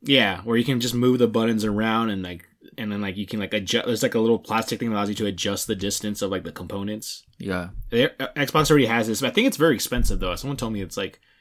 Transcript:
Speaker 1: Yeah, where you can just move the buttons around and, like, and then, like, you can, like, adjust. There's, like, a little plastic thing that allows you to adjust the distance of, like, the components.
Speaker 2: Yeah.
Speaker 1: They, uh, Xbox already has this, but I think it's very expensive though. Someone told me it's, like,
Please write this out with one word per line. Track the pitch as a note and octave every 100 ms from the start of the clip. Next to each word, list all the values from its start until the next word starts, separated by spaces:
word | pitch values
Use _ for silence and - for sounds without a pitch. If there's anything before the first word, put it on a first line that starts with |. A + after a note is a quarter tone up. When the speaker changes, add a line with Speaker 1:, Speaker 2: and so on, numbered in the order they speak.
Speaker 1:
Yeah, | B2+ C3+ G#2 F#2+
where | A2+ A#2
you |
can | A#2+ B2
just | A#2+ A#2+
move | B2+ B2+
the | A#2
buttons | A2+ A2+ A2 G#2+
around | G#2 A2 A2+ A2+
and, | G2
like, | F2+ F2 - _ - -
and | G#2+
then, | G2+
like, | G2+ F#2+
you | F#2+
can, | G#2+
like, | G2
adjust. | G#2+ F#2 A2+ A#2+
There's, | A2
like, | - A#2
a |
little | A2+ A2
plastic | - A2 - A#2
thing | A#2
that | G#2
allows | G2+
you | G#2+
to | G#2
adjust | F2+ G2+ G2+ -
the | G2
distance | G2 - G#2+ G2+
of, | G2
like, | F#2 E2
the |
components. | - F2 G2 G2+ G#2+ - - _ -
Speaker 2:
Yeah. | G2 F#2 F2 - -
Speaker 1:
They, | A#2 D3
uh, | - C3 C#3+
Xbox | C#3 D#3 C#3+
already | D3 A2+
has | A#2 A2+
this, | A2
but | B2+
I |
think | F#3+ B3+
it's | -
very | D#3+ A2
expensive | - B2 - F#2+
though. | F#2 F2
Someone | C3+ C#3
told | A#2
me | G#2
it's, | F#2 -
like, | F#2+ - _ _